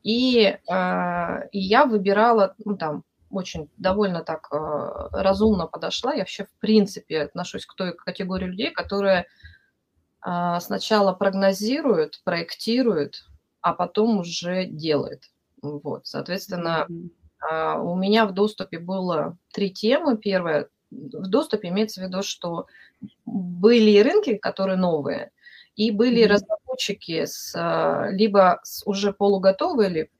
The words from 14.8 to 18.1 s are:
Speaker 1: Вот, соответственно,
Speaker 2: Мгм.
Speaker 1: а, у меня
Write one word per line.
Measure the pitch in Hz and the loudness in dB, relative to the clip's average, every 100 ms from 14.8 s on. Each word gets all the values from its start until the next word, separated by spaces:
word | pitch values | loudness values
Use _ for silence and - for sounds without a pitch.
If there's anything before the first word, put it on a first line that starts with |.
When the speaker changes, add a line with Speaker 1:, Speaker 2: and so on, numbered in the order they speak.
| 156 143 - - _ _ _ _ | 0 0 -2 -10 _ _ _ _
Speaker 1:
Вот, | 147 147 147 156 - | -10 -8 -8 -10 -10
соответственно, | - 143 185 - 180 170 160 147 | -12 -8 -8 -8 -6 -2 -2 -4
Speaker 2:
Мгм. | 170 175 _ _ _ | -8 -14 _ _ _
Speaker 1:
а, | 156 160 160 160 | -6 -4 -2 -4
у | 175 180 | -4 -2
меня | 190 | 2